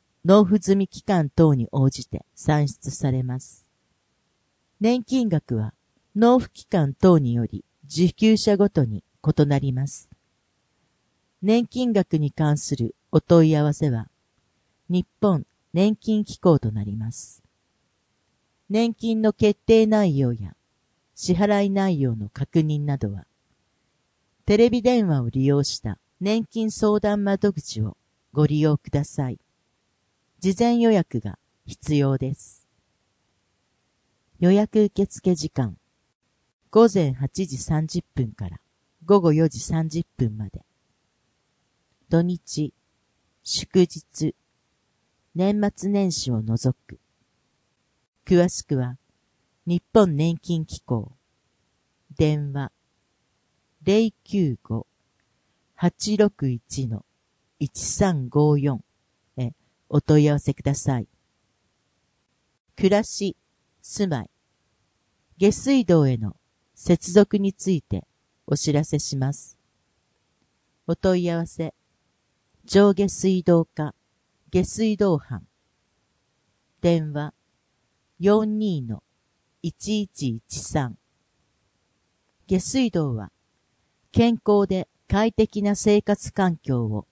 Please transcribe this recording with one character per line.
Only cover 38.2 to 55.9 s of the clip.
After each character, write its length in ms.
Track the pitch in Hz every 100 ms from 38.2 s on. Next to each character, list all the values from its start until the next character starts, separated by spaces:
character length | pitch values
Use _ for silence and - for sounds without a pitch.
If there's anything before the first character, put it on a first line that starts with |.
| 117
か 180 | - 95
ら 100 | - _ _ _ _ 160
午 160 | 202
後 120 | 170
四 160 | 151 160
時 100 | -
三 300 | - 165 160
十 140 | 151 - -
分 200 | 120 107
ま 120 | 101
で。 160 | - _ _ _ _ _ _ _ _ _ _ _ _ _ _ -
土 120 | 165
日、 520 | 175 175 - - 151 - _ _ _ _ _ _
祝 360 | - - - 185
日、 560 | 175 - - - 156 - _ _ _ _ _ _ _ _ _ 165
年 240 | 190 208 208 -
末 140 | 190
年 220 | 202 190
始 200 | 160 131
を 100 | 113
除 360 | 110 113 131 - -
く。 120 | - _ _ _ _ _ _ _ _ _ _ _ _ -
詳 220 | 180 175
し 160 | - -
く 120 | 139
は、 200 | 123 127 _ _ _ _ _ _ -
日 180 | 175 -
本 220 | 226 196 143
年 220 | 160 165
金 280 | - 170 156
機 160 | -
構。 300 | - 117 - _ _ _ _ _ _ _ _ _ _ -
電 360 | 151 151 143
話、 180 | 139 135 _ _ _ _ _ _ _ _ _ _ _
零 280 | 151 208 226 -
九 340 | _ 202 165 120
五 240 | - 113 - _ _ _ _ _ _ _ _ -
八 420 | 175